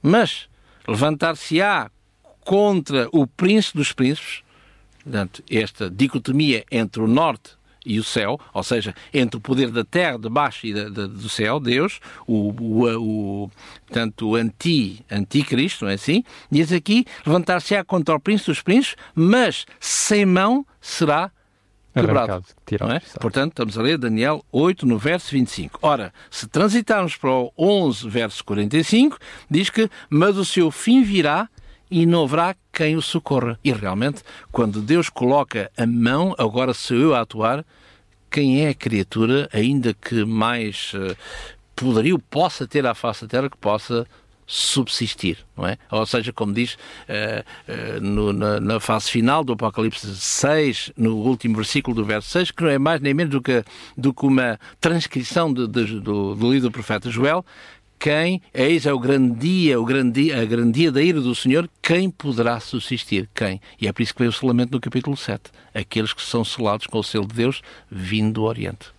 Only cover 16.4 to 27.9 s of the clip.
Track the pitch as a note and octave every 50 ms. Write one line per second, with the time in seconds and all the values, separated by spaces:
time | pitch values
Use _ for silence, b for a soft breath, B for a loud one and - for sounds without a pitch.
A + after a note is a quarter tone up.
16.4 | B B - D3 E3 D3+ F3+ F3 D3+ - G#3 A#3 B3 B B B B D#3 D3+ F3+
17.4 | E3+ - F3+ F3+ D#3 - G#3 G3+ F3+ _ - F#3 D3+ - D#3+ D3 - - G#3+ G#3
18.4 | - - D3+ - - - F#3 B3 C#4 - - B B B B D#3+ D#3+ F3+ G#3 B3+
19.4 | B3 G3+ C#3+ - - B B B - - - - - - G#3+ G#3 G3+ F#3+ F3+ F3+
20.4 | F#3+ G#3 B3 C#4 C#4 _ _ _ _ - - - E3+ D3+ D3 D3+ F3 G3 _ _
21.4 | _ _ _ _ _ _ _ _ _ _ _ C3 A#2 G#2+ - C#3 A#2 A2 G2 F2+
22.4 | F2+ - - _ _ - G#2+ G2+ - G#2 A#2+ E3 - - - - - A2+ G2 C3+
23.4 | C3+ D#3 - - A#2+ A2 G2 A2 A2+ C3 E3 D#3+ B2 A#2+ A2 A2 A#2 C#3 D3+ D3+
24.4 | - _ - B2 D3 F3 F#3 - - B2+ A#2 G#2+ G2+ D3 E3+ E3 - - C#3 C3+
25.4 | B2 - - - E2+ - - - - D#3 D3 B2+ G#2 F#2 _ B B B B -
26.4 | - A2 - D3 F3+ G#3+ G3 A#3+ A3 - A3+ G#3 F#3 E3 - - - C3+ C3 C3
27.4 | B2 A#2 _ - D#3 F#3+ G#3 G3+ F3+ D3